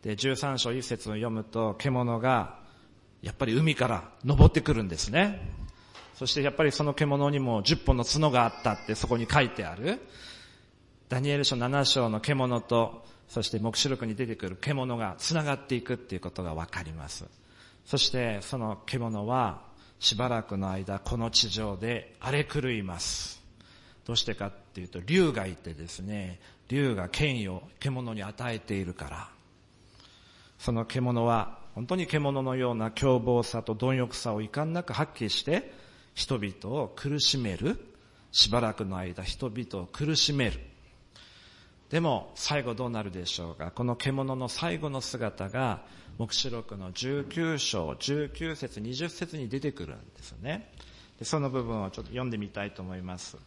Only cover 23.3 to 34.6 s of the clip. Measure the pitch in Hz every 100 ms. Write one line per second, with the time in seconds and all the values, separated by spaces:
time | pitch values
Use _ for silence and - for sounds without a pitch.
23.3 | - - - - - - - - 117 -
24.3 | 107 101 - - - 90 90 90 175 170
25.3 | 113 95 87 - 76 82 - 92 104 92
26.3 | 90 - - - 131 139 107 87 - 151
27.3 | 127 101 92 - - 139 127 123 110 98
28.3 | 107 123 113 - 98 87 87 69 80 -
29.3 | - - _ - - - - - - -
30.3 | - - - - 117 113 131 123 120 117
31.3 | 117 104 - - - 120 185 170 156 147
32.3 | 139 131 127 123 117 110 110 139 127 117
33.3 | 120 117 113 110 107 127 131 123 - 123
34.3 | 107 107 -